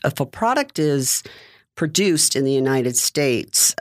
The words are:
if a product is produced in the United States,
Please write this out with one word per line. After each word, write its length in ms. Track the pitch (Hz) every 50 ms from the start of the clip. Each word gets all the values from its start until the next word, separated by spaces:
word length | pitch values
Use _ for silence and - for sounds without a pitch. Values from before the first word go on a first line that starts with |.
| -
if 160 | 147 - -
a 60 | 139
product 520 | - - - 220 233 254 294 277 277 - -
is 440 | 156 151 143 139 131 131 - - - - - - - - - - _ _ -
produced 640 | - 165 151 156 180 202 196 165 147 - - -
in 80 | 131 139
the 80 | 135
United 440 | 135 135 131 135 135 131 120 127 123
States, 800 | - - - - 156 143 135 120 107 - - - - - - - -